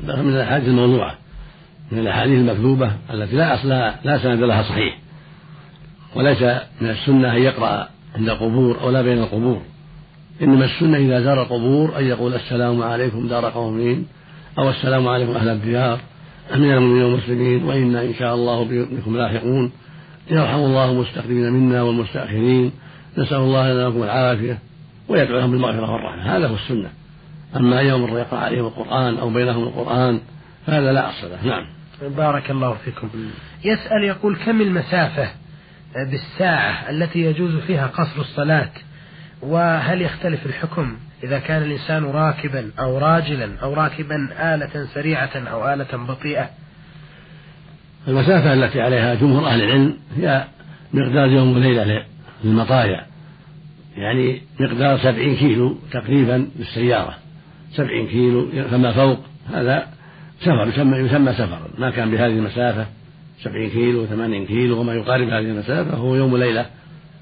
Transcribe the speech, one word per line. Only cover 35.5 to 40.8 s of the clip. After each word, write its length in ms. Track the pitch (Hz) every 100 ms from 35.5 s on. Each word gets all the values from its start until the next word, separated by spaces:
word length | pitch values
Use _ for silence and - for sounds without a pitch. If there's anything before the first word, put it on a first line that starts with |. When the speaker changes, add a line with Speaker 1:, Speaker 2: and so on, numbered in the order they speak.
| - - - - 131 135
Speaker 2:
بالساعة 800 | 135 - - 185 147 101 - -
التي 300 | 151 165 170
يجوز 360 | 160 156 175 156
فيها 320 | - 160 135
قصر 340 | - 160 -
الصلاة؟ 480 | - - 147 151 - - - - - - - -
وهل 600 | 131 165 170 160 127 185
يختلف 440 | 170 - 175 151 139
الحكم 520 | - 160 170